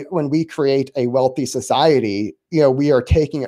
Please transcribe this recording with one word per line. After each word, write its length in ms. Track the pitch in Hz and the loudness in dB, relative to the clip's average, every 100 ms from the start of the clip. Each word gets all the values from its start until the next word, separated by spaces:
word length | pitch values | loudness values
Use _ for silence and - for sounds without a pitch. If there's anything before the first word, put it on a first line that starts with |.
| 143 | -2
when 220 | 180 143 | -4 -2
we 140 | 156 160 | -2 -2
create 440 | - 139 135 135 139 | -2 0 0 -2 -4
a 100 | 123 | -2
wealthy 400 | 131 127 131 123 | 0 0 -2 -6
society, 880 | 131 - 135 160 135 110 98 104 - _ | -6 -2 2 2 2 0 -4 -6 -8 _
you 100 | 160 | 2
know, 120 | 139 | 2
we 200 | 131 143 | 2 2
are 120 | 131 | 2
taking, 420 | 123 160 147 151 | 2 0 0 -4